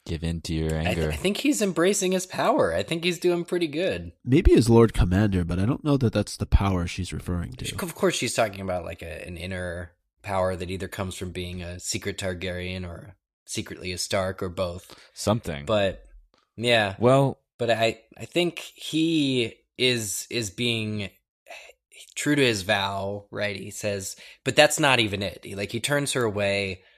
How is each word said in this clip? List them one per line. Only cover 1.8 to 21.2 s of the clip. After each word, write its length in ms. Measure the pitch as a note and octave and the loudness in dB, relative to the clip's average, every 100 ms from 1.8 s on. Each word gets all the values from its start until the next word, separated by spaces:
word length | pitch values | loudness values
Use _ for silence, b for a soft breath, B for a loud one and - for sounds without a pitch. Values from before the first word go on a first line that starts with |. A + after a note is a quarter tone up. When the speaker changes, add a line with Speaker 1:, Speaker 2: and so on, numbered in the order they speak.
| F#3 G3+ F#3 | 2 2 0
Speaker 2:
his 120 | F#3 - | -2 -2
power. 480 | - F3 C4+ F#2+ | -2 2 2 2
I 80 | F#2+ | 0
think 220 | - E3 | -2 -2
he's 160 | F3 D#3+ | -2 0
doing 260 | F3+ F3 F3 | 0 0 0
pretty 220 | F3+ D#3+ | -2 -2
good. 440 | D3 F3+ F2+ E2+ - A#2+ | -2 -2 -4 -8 -8 2
Speaker 3:
Maybe 280 | D3+ - E4 | 6 8 8
as 120 | A2+ | 8
Lord 240 | A2+ A2+ | 8 8
Commander, 520 | - F#2+ F#2 G#2+ F#2 E2 | 6 4 4 4 2 0
but 140 | F2 | 0
I 60 | G#2 | 0
don't 160 | - | 0
know 140 | D3+ C#3 | 0 2
that 160 | A2 | 2
that's 220 | - - - | 0 -2 -4
the 120 | - | 4
power 400 | - G2 F2+ F2 | 4 4 0 -2
she's 260 | - F2 | -4 -6
referring 400 | - - F2 A2+ | -6 -4 -4 -6
to. 220 | - - - | -8 -8 -8
Speaker 2:
Of 100 | E3+ | -8
course, 220 | - F#3 - | -2 0 0
she's 180 | A#2+ | -2
talking 280 | - A2 F#2+ | 0 0 -2
about, 240 | F#2+ F2+ E2+ | -4 -4 -6
like, 180 | E2 | -12
a, 240 | E2 D#2+ - | -12 -12 -12
an 100 | E2+ | -10
inner 540 | F#2 F#2 F2+ E2+ F2 _ _ _ | -8 -6 -6 -8 -12 _ _ _
power 320 | G#2 F#2+ F#2 F2+ | -4 0 0 -2
that 160 | F2+ | -6
either 160 | F#2+ F#2+ | -6 -6
comes 260 | - F#2+ | -6 -6
from 160 | - F#2 | -6 -8
being 320 | F2+ F2+ F2+ | -8 -8 -10
a 180 | F2 F2 | -10 -10
secret 380 | - G#2 G2+ - | -8 -6 -6 -6
Targaryen 680 | F#2+ F2 F#2 F2+ F2+ F#2 F2+ | -6 -6 -6 -6 -6 -8 -10
or 300 | E2 - - _ _ - | -12 -18 -20 _ _ -12
secretly 460 | A2+ - - F#2 | -8 -8 -10 -8
a 80 | F2 | -6
Stark 420 | - G2 F#2 - | -2 -2 -2 -4
or 80 | F#2 | -6
both. 460 | F2 F2+ F2 - - B | -4 -4 -6 -14 -20 B
Speaker 1:
Something. 520 | - G2+ A#2 F2+ C#2+ D2 | -4 0 0 -2 -6 0
Speaker 2:
But, 340 | G#2 G2 - - - _ _ _ - | 2 2 -2 -14 -20 _ _ _ -4
yeah. 380 | A#2+ A2+ G2+ F#2+ | 2 4 2 2
Speaker 1:
Well, 400 | A#2 C3+ C3+ - _ - | 4 6 4 0 _ -4
Speaker 2:
But 100 | A#2 | 0
I, 300 | A2 A2+ - - - | 2 2 0 -10 -18
I 80 | A2+ | -4
think 340 | E3+ F3 - | 0 0 -2
he 920 | - - - D#3 E3 D#3+ C3+ B2+ A2+ - _ - | -12 -14 -4 0 2 2 2 0 -2 -6 _ 0
is, 480 | B2+ A#2+ G2+ - - | 2 2 -2 -6 -6
is 180 | A#2+ G2+ | -6 -4
being 640 | G#2+ A#2+ A2+ G#2+ G#2+ G2 _ | -2 -2 0 -2 -4 -6 _